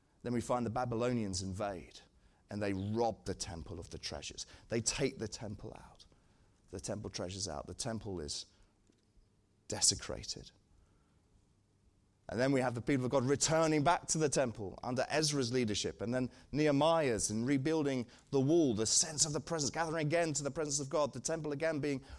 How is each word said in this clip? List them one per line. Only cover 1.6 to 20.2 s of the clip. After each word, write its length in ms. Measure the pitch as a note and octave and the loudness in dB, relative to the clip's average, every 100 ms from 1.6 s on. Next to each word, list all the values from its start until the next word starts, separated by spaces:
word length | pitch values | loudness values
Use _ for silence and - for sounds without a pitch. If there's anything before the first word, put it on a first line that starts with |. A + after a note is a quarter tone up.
| G2+ F#2 D2 - - _ _ _ - | -4 -6 -10 -20 -20 _ _ _ -10
and 120 | G#2 | -4
they 100 | G2+ | -2
rob 520 | F#2+ G2+ A2 A#2 G#2+ | -2 0 0 0 0
the 100 | - | -6
temple 440 | F2+ - E2+ D2 E2+ | -6 -6 -10 -10 -12
of 120 | - | -12
the 80 | D#2+ | -10
treasures. 480 | - D2 - - - - - | -8 -8 -10 -12 -14 -14 -4
They 120 | A#2 | -2
take 380 | A2 - C3+ - | 0 0 -2 -2
the 100 | G#2+ | -8
temple 440 | - G#2+ G#2+ G#2+ - | -8 -10 -10 -12 -16
out, 280 | - - - _ _ _ _ _ _ | -18 -20 -20 _ _ _ _ _ _
the 100 | G2 | -10
temple 300 | - G2+ G#2 | -6 -6 -6
treasures 360 | - F2+ G2 F2+ | -6 -6 -6 -6
out. 200 | D2 - | -6 -8
The 80 | |
temple 460 | F2+ B2 A2+ G#2+ F#2 | -8 -6 -6 -6 -6
is 260 | D2 - - _ _ _ _ _ _ _ _ _ _ _ - | -6 -8 -10 _ _ _ _ _ _ _ _ _ _ _ -8
desecrated. 840 | - - G2+ - - - - - - _ - _ _ _ _ _ _ _ _ _ _ _ _ _ _ - | 0 2 2 -2 -8 -8 -12 -14 -20 _ -20 _ _ _ _ _ _ _ _ _ _ _ _ _ _ -6
And 80 | G2+ | 0
then 140 | C3 | 2
we 80 | C#3 | 2
have 140 | B2+ | 2
the 80 | A#2+ | -2
people 240 | - C#3 B2 | 0 0 2
of 40 | |
God 140 | C3+ | 2
returning 580 | B2 C#3+ - D#3+ D#3+ D#3 | 2 2 4 4 4 4
back 240 | C#3+ F3 - | 4 2 2
to 100 | E3 | 2
the 100 | D3+ | 2
temple 500 | D3 B2+ A2 F#2+ - | 4 0 -2 -8 -8
under 240 | B2 B2+ - | -4 -2 0
Ezra's 420 | D3 D3+ D3 A#2+ | 2 2 2 2
leadership, 520 | B2+ A2+ G2 F#2+ - | 2 2 0 -2 -4
and 100 | G2+ | -2
then 160 | B2+ B2+ - - | 0 -2 -6 -6
Nehemiah's 800 | C#3 D3+ C#3 D#3 E3 C#3+ G#2+ - | 2 4 6 6 4 4 2 0
and 160 | G#2+ B2 | 0 2
rebuilding 580 | C#3 C#3+ D#3+ C#3 C3 A#2 - - | 2 2 2 2 0 -4 -10 -2
the 100 | C#3 | 2
wall, 340 | C3+ E3+ D3 | 4 6 6
the 100 | G#2 | 4
sense 400 | A2 - - C3+ | 4 2 2 0
of 80 | D#3 | 0
the 80 | D3 | 0
presence, 300 | - E3 C#3 | -2 -2 0
gathering 360 | D#3+ E3 D#3+ D3+ | 0 0 0 2
again 280 | E3+ | 2